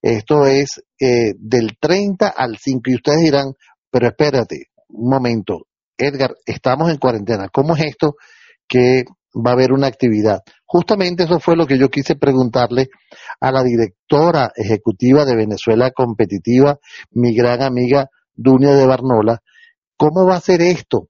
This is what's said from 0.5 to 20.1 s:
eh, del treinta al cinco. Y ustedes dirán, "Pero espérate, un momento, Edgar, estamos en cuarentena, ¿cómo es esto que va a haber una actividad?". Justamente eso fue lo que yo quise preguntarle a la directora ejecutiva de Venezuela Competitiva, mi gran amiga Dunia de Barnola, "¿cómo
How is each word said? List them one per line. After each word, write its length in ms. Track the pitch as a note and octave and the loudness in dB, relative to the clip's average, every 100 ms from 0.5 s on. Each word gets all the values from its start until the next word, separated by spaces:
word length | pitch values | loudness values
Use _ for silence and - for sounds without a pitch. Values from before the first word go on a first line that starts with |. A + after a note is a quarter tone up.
| C3+ C#3+ - - _ | 2 -2 -8 -20 _
eh, 360 | C3 A#2+ A2+ G2 | 0 2 0 -4
del 380 | A2 B2 A2+ - | -4 -2 -2 -4
treinta 500 | - F#3 G3+ F#3 G3+ | -2 -2 -2 -2 -4
al 280 | - B2 G#2+ | -2 -6 -6
cinco. 280 | - B2+ A#2+ | -6 -6 -4
Y 80 | |
ustedes 260 | B2 - D3 | -4 0 2
dirán, 320 | E3 C#3 C3+ C3+ _ _ _ | 2 0 -2 -12 _ _ _
"Pero 160 | B2+ A#2+ | 0 0
espérate, 640 | - D3+ C3+ A2 - - _ _ | 0 0 0 -4 -8 -16 _ _
un 220 | - A#2+ | -8 -2
momento, 560 | C3+ B2 A#2 F#2+ F2+ - _ _ | -2 0 -4 -6 -10 -10 _ _
Edgar, 420 | _ C3+ C#3 C3 - - | _ -6 -2 -4 -4 -12
estamos 440 | - - C3 E3 | -6 -2 0 0
en 60 | D3 | 0
cuarentena, 540 | C3 A2+ G2+ A2 F#2+ | -2 -2 -4 -6 -4
¿cómo 240 | - C#3+ E3 | -2 -2 -2
es 80 | |
esto 300 | D#3 - D#3 D3 _ _ _ _ _ | -4 -2 -4 -4 _ _ _ _ _
que 380 | B2+ B2 C3 B2 _ _ A#2 | 2 4 2 -2 _ _ -6
va 140 | A#2+ | -2
a 20 | |
haber 220 | B2 C3 | 2 2
una 140 | C3+ C#3 | 2 -2
actividad?". 520 | A#2 B2 G#2+ G#2+ G2 _ _ | -2 -2 0 0 -2 _ _
Justamente 600 | _ E3+ E3+ G#3 F3+ F3+ | _ -2 0 -2 -2 -2
eso 140 | E3+ E3+ | -2 -2
fue 160 | - | 0
lo 120 | E3 D3+ | 0 0
que 120 | C3+ | 2
yo 120 | C3 | 0
quise 260 | C#3 C3+ - | -2 -4 -2
preguntarle 720 | C#3 C3 B2+ B2+ A#2+ B2 C3 _ _ - - - | 0 2 0 0 -2 -2 -4 _ _ -20 -20 -6
a 100 | C3 | -2
la 100 | C3 | 0
directora 880 | B2+ A#2 A2 _ _ D3 E3 D#3+ A#2+ - | 0 0 -2 _ _ 2 2 2 -2 -4
ejecutiva 720 | G#2 A2 - F#2+ B2 C#3 C#3+ | -4 -2 -2 -2 2 4 4
de 100 | A#2 | 0
Venezuela 540 | A2 G2+ - A2+ B2+ | -2 -4 -2 2 0
Competitiva, 880 | - B2 G#2+ - G2 G2 B2 C#3+ C#3+ _ - - | 0 -4 -2 -2 -2 0 2 2 0 _ -20 -10
mi 260 | - A#2+ A2+ | -2 0 2
gran 240 | A#2+ A#2+ | 0 0
amiga 480 | C3+ B2 B2 C#3 C3+ _ _ | -2 -2 0 0 0 _ _
Dunia 400 | - A#2 C3 C#3 | -2 2 4 6
de 140 | C#3 C3 | 4 4
Barnola, 560 | C3 B2+ A#2+ G#2+ A2+ _ _ _ _ _ _ | 2 0 0 0 -2 _ _ _ _ _ _
"¿cómo 280 | D3+ | 0